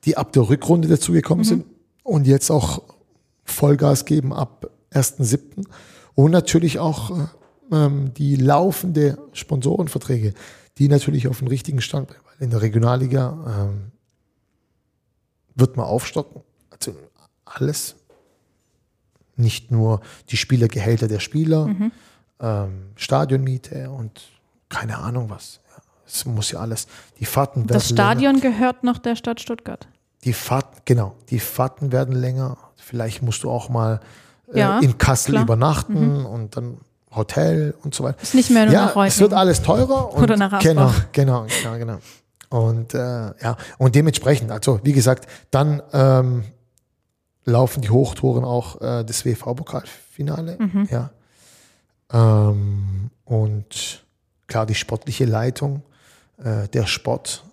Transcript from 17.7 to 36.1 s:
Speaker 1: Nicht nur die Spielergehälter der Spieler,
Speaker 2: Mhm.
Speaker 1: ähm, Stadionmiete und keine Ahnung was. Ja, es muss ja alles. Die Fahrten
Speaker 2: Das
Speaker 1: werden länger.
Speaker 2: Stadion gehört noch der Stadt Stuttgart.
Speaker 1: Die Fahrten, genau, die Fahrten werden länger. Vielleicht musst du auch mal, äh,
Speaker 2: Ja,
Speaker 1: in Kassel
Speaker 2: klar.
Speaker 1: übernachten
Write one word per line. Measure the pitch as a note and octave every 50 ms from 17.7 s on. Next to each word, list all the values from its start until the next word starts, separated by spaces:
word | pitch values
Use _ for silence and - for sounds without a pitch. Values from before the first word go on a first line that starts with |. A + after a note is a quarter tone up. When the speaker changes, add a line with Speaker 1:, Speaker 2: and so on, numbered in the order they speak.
| D3+ - - - - _ _ _ _ _ _ _ _ _ _ _ _ _ _ _ _ _ _ _ _ _ _ _ _ _ _ _ _ -
Speaker 1:
Nicht | A#2 A2+ - - - -
nur | A#2+ A2+ A2 A2 A2 G#2 - - - - _ _
die | - -
Spielergehälter | - - C3 B2 A#2 A2+ - A#2 F#2+ A2 A#2 G#2+ - G#2+
der | G#2+ G2+
Spieler, | - - - D3+ D#3+ D#3+ D#3+ D#3 D#3 -
Speaker 2:
Mhm. | G3+ F3+ G#3 A3+ - - _ _ _ _ _ _ _ _
Speaker 1:
ähm, | - A#2 G#2+ G2+ G2+ F#2+ F#2+ F#2+ F#2+ G2 G#2
Stadionmiete | - - - C#3 C#3 D3+ C#3 C3+ C3+ C3+ C3 C3 B2+ - - C3+ C3+ C3 C3
und | C3+ C3+ A#2 A2 _ - - _ _ _ _ _ _ _ _ _
keine | - - - A2+ G#2 -
Ahnung | - G#2 A#2+ B2+ A#2+ G#2+
was. | G2+ - - - - _ _ _
Ja, | _ - _ _ _ _ _
es | _ - - -
muss | C3+ A#2 G#2+ G#2 -
ja | - -
alles. | A2+ A2+ A2+ A2 - _ - - - _ _ _
Die | A2+
Fahrten | - - - C#3 C3+ - C3+ A2+
Speaker 2:
Das | G#2+ A#2 G#2 - -
Speaker 1:
werden | A#2+ A#2
länger. | G3+ G3+
Speaker 2:
Stadion | A#3 A#3 C4 C#4 C#4 C4+
gehört | C4 C4 A#3 G#3 B3 B3+ B3 B3+ -
noch | B3 A#3+ A#3+
der | - A#3+ A#3
Stadt | A3+ - A#3 A#3 A#3
Stuttgart. | - - A#3 A3+ _ - - - - - _ _ _ _ _ _ -
Speaker 1:
Die | B2+ A#2
Fahrten, | - - - B2 C3+ C#3 - _ _ _
genau, | - B2+ A#2+ G#2+ G2 - _ _ _
die | - A#2
Fahrten | - - - - B2+ C3 - - D3 C#3
werden | B2+ B2+ C3+ B2+ C3
länger. | B2+ B2+ B2+ B2+ C3 C3 C3 C3+ - - - _
Vielleicht | _ - - - A#2+ A2+ A2 G#2 - -
musst | A#2 A2 - -
du | B2+
auch | A#2+ A#2+ - -
mal, | B2 A#2 A2+ A2 A2 A2 - - - - _ _ _ _ _ _ -
äh, | -
Speaker 2:
Ja, | G#3 G3 G3 A3+
Speaker 1:
in | C#4 C3+ A#2 -
Kassel | - - C3 A#2+ - - C#3+
Speaker 2:
klar. | G#3+ -
Speaker 1:
übernachten | A2+ A#2 A2 A#2 D#3 D#3 - - - G#3+ F3 D3+ D3